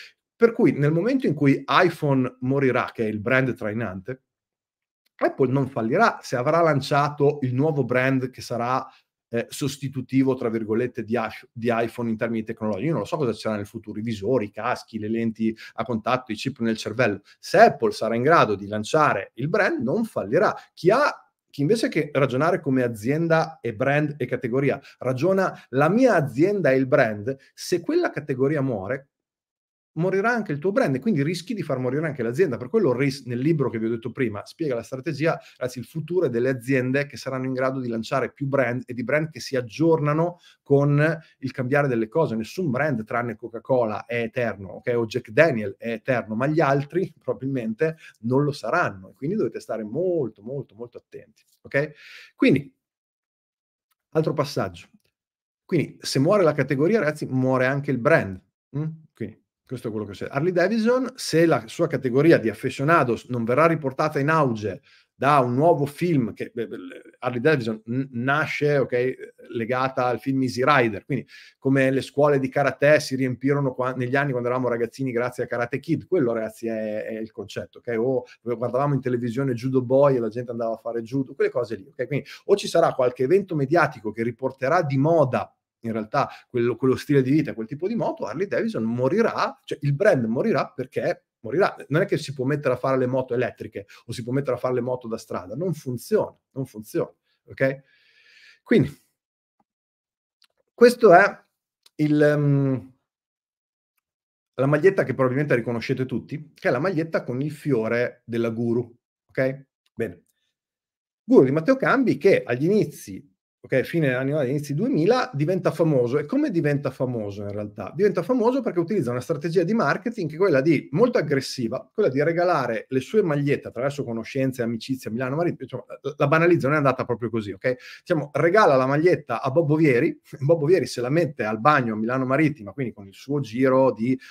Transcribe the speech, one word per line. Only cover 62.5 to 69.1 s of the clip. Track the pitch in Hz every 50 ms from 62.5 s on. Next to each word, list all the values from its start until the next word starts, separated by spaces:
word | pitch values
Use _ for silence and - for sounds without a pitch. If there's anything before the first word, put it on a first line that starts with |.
| 101 - - 127 - - 135 151 170 165 139 120 113 - - -
non | 123 120 113
verrà | 110 123 139 160
riportata | 170 165 160 151 131 123 - 156 156 151 147
in | 135 151
auge | 160 160 147 127 113 107 107 101 90 - - _ _ _ _ _ _
da | _ 123 139 151 143
un | 127 123 123
nuovo | 131 151 175 170 143 143
film, | 135 - - 170 180 165 135 117 101 -
che, | - 120 - -
beh, | 117 110 98
beh, | 120 95 92 90 - 80 - - - _
Harley | - 127 123 120
Davidson | 117 156 156 139 113 117 110 110 -
n-, | 113 120 131 135 139
nasce, | 127 117 120 135 139 151 151 - - - 147 147 147 143
ok, | 117 110 127 123 123 131